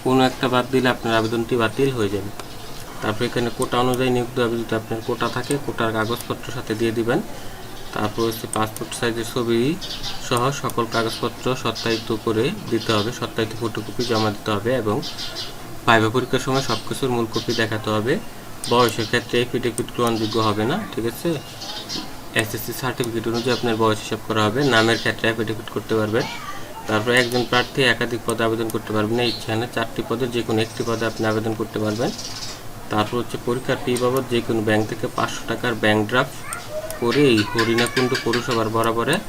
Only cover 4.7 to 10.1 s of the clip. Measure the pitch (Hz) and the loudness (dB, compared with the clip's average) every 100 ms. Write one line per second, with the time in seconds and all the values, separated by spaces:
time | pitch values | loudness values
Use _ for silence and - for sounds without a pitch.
4.7 | 113 107 113 110 120 117 120 - 143 - | -2 -2 -6 -2 -2 0 -2 -2 -2 -2
5.7 | - 113 110 107 117 - 123 - 113 - | 0 0 2 0 -2 -4 -6 -6 -8 -4
6.7 | 110 117 110 113 139 - - - - - | 0 0 2 2 2 0 -6 -8 -10 -12
7.7 | - - - 107 - 113 113 110 110 110 | -10 -8 -2 -2 0 0 0 -4 -2 -2
8.7 | 107 117 - 120 113 110 - 117 117 127 | -4 -8 -2 -2 -2 -2 -2 2 4 4
9.7 | 180 - - - | 0 -4 -6 -6